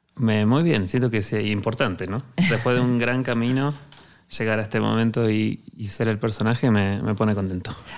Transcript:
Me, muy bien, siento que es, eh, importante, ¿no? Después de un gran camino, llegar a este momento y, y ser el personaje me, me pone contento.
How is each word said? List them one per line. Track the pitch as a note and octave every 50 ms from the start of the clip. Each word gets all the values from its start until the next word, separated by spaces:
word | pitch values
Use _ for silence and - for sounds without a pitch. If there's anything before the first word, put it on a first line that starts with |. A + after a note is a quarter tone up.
| _ _ _
Me, | - A2+ A2 A2 G#2+ G#2+
muy | G#2+ B2+ D3+ E3+
bien, | E3+ D3 G#2+ F#2
siento | F#2 - B2 B2+ A#2
que | A2+
es, | G#2+ G#2 - A2
eh, | G#2+ G#2
importante, | G#2 G#2+ G2 F#2+ A2+ A2 - C#3 G#2+ F2+ - F#2+
¿no? | F2+ G2+ A#2 - - - F3 F#3 F3+
Después | A#2 A2 - B2+ B2
de | B2
un | B2 B2 B2
gran | A#2 A#2+ A#2+ B2 C3 B2+
camino, | C3 A#2+ A#2 A#2 B2 C3 C3+ C#3 D3 D3 C#3 - - - - - - - _ _ _ -
llegar | - A2+ A2 A2 A2
a | G#2+
este | G#2+ - A2
momento | A2 A2 A2 A2+ A2+ A2+ G#2+ A#2 A#2 A2
y, | A2 G#2+ G#2+ G#2+ - - - - -
y | - A2
ser | G2+ - - A#2
el | A2+ G#2+
personaje | G#2 A#2+ A2+ G#2 - G#2+ A2 A#2+ - C#3 B2
me, | G#2+ G#2 G2 G2 G2+ -
me | G#2+ A2 G#2+
pone | F#2+ A2 G#2+ G#2
contento. | G#2 F#2+ F#2+ F#2 F#2 - - - - - - -